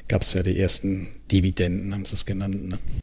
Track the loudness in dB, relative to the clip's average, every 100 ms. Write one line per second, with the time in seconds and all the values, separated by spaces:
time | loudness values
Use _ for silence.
0 | 0 2 4 2 2 2 2 2 0 -4
1 | -6 -12 0 2 2 2 0 -2 -4 -4
2 | -2 0 0 0 -2 -4 -4 -4 -2 -2